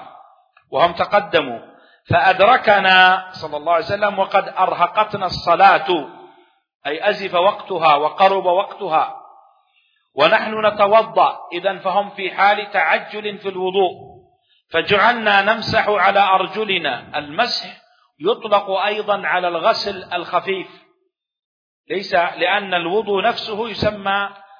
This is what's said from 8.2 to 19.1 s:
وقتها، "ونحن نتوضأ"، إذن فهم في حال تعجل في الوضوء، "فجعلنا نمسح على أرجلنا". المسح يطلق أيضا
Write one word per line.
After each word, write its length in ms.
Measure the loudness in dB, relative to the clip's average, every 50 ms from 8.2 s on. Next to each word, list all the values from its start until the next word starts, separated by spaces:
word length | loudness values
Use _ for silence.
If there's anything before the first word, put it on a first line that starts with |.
| 2 4 2 2 0
وقتها، 760 | 0 0 0 0 -4 -6 -10 -6 -2 0 0 0 -2 -6 -12 -20 -20 -20 -20 _ _ _ _ _ _ _ _ _ _ _ _ _ _ 0
"ونحن 520 | 2 4 4 4 2 0 -2 -4 -2 0
نتوضأ"، 840 | 0 2 2 2 4 4 4 4 2 2 2 2 2 0 -4 -14 -12
إذن 260 | -8 -4 -4 -4 -4 -4
فهم 320 | -4 -2 -2 -2 -2 -4
في 200 | -6 -10 -8 -6
حال 400 | -2 2 2 2 2 0 -2 -4
تعجل 680 | -2 0 0 0 0 -2 -2 -6 -12 -10 -8 -10 -10 -8
في 100 | -10 -8
الوضوء، 440 | -6 -4 -4 -2 0 0 0 0 -2 -6 -18 -20 -20 -20 _ _ _ _ _ _ _ _ _ _
"فجعلنا 720 | -4 -2 0 2 2 4 4 4 2 2 0 2 2 2
نمسح 460 | 2 2 0 -2 -2 -2 0 0 0 0
على 320 | 0 2 2 2 4 4
أرجلنا". 1000 | 4 4 2 0 0 -2 -4 -6 -4 -2 -2 -2 -2 -4 -6 -6 -10 -10 -10 -10
المسح 640 | -8 -6 -4 -2 -2 -2 -4 -8 -10 -12 -18 -20 _ _ _ _ _ _ _ -6
يطلق 500 | -2 -2 -2 -2 -2 0 0 0 0 0
أيضا 560 | -4 -2 -2 -2 -4 -4 -4 -4